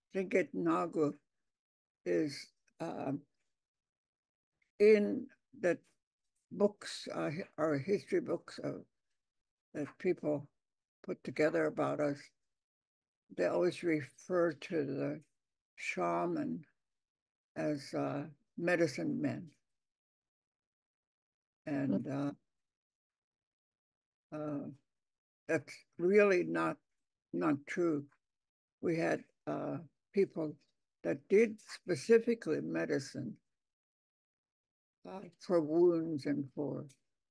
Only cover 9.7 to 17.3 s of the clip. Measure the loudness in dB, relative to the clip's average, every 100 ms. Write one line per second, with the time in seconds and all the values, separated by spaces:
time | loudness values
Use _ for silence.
9.7 | -10 -10 -4 -2 -2 -2 -4 -6 _ _
10.7 | _ _ _ -10 -10 -6 0 2 2 0
11.7 | 0 -2 0 -2 -2 -10 _ _ _ _
12.7 | _ _ _ _ _ -10 -2 0 2 2
13.7 | 0 0 -2 -2 -12 -4 0 0 0 -4
14.7 | -4 -2 -2 -4 -6 -12 _ _ _ _
15.7 | -12 -6 -2 0 0 0 -2 -4 -6 -10
16.7 | _ _ _ _ _ _